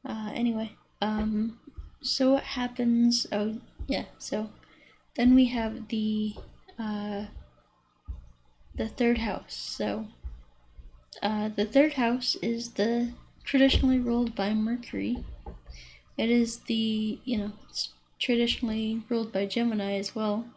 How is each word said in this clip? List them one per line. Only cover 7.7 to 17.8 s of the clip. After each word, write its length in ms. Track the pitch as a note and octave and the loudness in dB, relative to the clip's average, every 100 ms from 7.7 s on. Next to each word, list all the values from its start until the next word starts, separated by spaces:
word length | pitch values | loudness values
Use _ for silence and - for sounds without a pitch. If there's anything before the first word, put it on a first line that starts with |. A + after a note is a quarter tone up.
| _ _ _ - - - - _ _ - - | _ _ _ -12 -12 -12 -20 _ _ -16 -6
the 100 | A3 | -6
third 320 | - A#3+ A#3 | 0 2 2
house. 380 | A3 F#3+ - - | 0 -6 -8 -14
So, 500 | - - G#3 G#3 G#3+ - - - - _ _ - - - _ - | -12 -6 -4 -4 -6 -12 -14 -14 -20 _ _ -20 -20 -20 _ -6
uh, 240 | G#3+ G#3+ G#3+ | -2 -2 -2
the 180 | G#3+ G#3+ | -2 2
third 280 | C4+ D4+ | 4 4
house 420 | D4 A#3 B3 - - | 4 2 2 -2 -2
is 380 | A#3 A#3 A#3+ | -2 -2 -6
the, 400 | - A3 A#3 A#3+ - - - | 0 2 2 -2 -6 -20 -16
traditionally 560 | - C4+ C4+ - C4 C4 | 0 4 6 6 4 4
ruled 380 | A#3+ A#3+ A#3 A3+ | 2 2 2 0
by 180 | G3+ | 0
Mercury. 720 | G#3+ G#3+ A#3+ A#3+ G#3 G3+ B3 - - - - - - - - _ - | 0 0 -2 -4 -6 -2 -4 -6 -12 -14 -16 -16 -18 -18 -20 _ -4
It 140 | A3+ | 2
is 280 | A#3+ A#3 - | 4 2 -2
the, 600 | - A3+ A3 A3 G#3+ - | -4 0 0 0 -2 -4
you 120 | - A3+ | -2 -2
know, 160 | G3+ - - | -2 -8 -12
it's 200 | - | -8